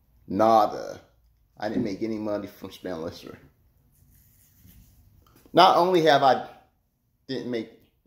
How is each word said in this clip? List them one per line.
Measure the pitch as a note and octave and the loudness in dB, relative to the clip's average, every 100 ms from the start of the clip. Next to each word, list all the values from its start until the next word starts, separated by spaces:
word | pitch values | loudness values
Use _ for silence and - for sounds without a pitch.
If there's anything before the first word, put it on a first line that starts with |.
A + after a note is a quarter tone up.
| _ _ - | _ _ -8
Nada. | F#2+ A2 A2+ G#2 C2+ G1+ G1+ - _ _ _ _ - | 0 4 4 2 -2 -12 -16 -20 _ _ _ _ -12
I | G#2+ | -8
didn't | G#2 | -6
make | G#2+ F#2+ | -6 -6
any | A2 A2 | -8 -8
money | G#2+ G#2 G2 | -6 -8 -10
from | - G2 | -16 -18
Spin | - F#2 E2+ | -14 -12 -10
Lister. | E2 - - - - _ _ _ _ _ _ _ _ _ _ _ - - _ _ _ _ _ _ _ | -12 -14 -18 -20 -20 _ _ _ _ _ _ _ _ _ _ _ -20 -20 _ _ _ _ _ _ _
Not | D#3 F#3 D#3 | 4 6 6
only | F3 F3+ | 2 2
have | D#3 C#3 | 4 4
I | C3+ B2 - - _ _ _ _ _ _ - | 4 2 -4 -18 _ _ _ _ _ _ -12
didn't | B2+ A#2+ | -10 -8
make | A#2+ A2+ - _ _ | -8 -10 -16 _ _